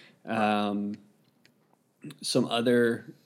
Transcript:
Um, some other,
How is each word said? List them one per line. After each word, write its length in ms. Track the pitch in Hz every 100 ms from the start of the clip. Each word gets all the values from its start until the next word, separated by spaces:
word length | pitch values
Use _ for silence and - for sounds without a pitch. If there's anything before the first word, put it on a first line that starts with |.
| - _ -
Um, 640 | 113 107 104 104 101 104 104 - _ _ _ _ _ _ _ _ _ 151 -
some 240 | - 131 110
other, 680 | 117 123 120 117 117 - -